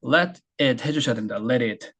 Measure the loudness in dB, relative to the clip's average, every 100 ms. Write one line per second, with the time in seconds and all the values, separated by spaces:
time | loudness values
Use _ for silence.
0 | 2 2 2 -4 _ _ 2 2 0 -2
1 | -2 -2 -4 -4 0 0 0 -4 -12